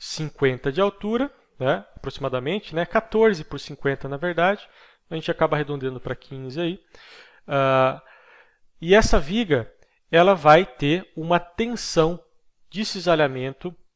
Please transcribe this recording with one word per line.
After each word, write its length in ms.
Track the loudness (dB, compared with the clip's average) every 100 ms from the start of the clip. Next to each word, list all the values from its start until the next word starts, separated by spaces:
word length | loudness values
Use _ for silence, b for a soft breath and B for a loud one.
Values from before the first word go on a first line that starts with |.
cinquenta 720 | -14 -8 -8 0 0 0 -4
de 80 | 0
altura, 520 | -2 -2 -4 -4 -4 _ _ -6
né? 240 | -2 -2 -6
Aproximadamente, 800 | -14 -14 -8 -6 -4 -4 -6 -6
né? 100 | -6
Quatorze 600 | -4 -4 -4 0 2 0
por 160 | -8 -12
cinquenta, 480 | -12 -6 -4 -4 -8
na 80 | -8
verdade. 520 | -6 0 0 0 -8 b b b -12
A 60 |
gente 160 | -10 -6
acaba 260 | 0 0 0
arredondando 440 | -4 -6 -6 -8
pra 160 | -10 -10
quinze 440 | -12 -14 -10 -6
aí. 200 | -6 -6 _ B B B B B -4
Ah, 560 | 0 2 4 2 0 -16 b b b b b _ -8
e 160 | 4 4
essa 240 | 6 4
viga, 520 | 2 -2 2 0 0 _ _ _ 0
ela 240 | 4 6
vai 320 | 6 8 6 6
ter 420 | -4 -2 -2 -4
uma 240 | -10 0 0
tensão 840 | 0 -6 -4 -4 -4 0 0 -2 _ _ _ _ _
de 160 | -8
cisalhamento 880 | -8 -4 0 2 2 -2 -8 -10 -14 -14 _